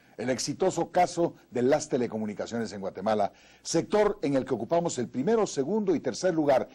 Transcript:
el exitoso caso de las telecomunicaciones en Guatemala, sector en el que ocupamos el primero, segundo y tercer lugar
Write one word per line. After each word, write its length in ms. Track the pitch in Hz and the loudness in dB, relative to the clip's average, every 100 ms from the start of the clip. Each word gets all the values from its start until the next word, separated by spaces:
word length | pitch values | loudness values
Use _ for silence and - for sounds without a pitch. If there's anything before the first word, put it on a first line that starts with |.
| _ - | _ -8
el 120 | 123 | -4
exitoso 600 | 127 - 147 190 170 165 | -2 -2 0 0 0 0
caso 440 | 180 175 - 170 - _ | 2 2 2 -2 -2 _
de 100 | 123 | 0
las 280 | 123 147 147 | 2 2 0
telecomunicaciones 840 | 135 117 110 107 101 90 117 110 | -2 -2 -4 -6 -6 -6 -4 -6
en 80 | 101 | -6
Guatemala, 540 | 95 90 98 107 98 - - - | -8 -4 0 2 0 -4 -20 -18
sector 560 | - 165 - 208 208 202 | -4 -2 0 2 2 2
en 140 | 147 139 | 0 0
el 100 | 120 | 0
que 80 | |
ocupamos 440 | 123 - 170 170 160 | -4 0 0 0 -4
el 120 | 117 | -6
primero, 360 | 120 147 226 196 | -4 0 2 0
segundo 480 | - 135 214 202 | -2 -2 -2 0
y 60 | 160 | 0
tercer 340 | - 104 185 | 0 -2 0
lugar 360 | 165 143 131 107 | 2 4 4 2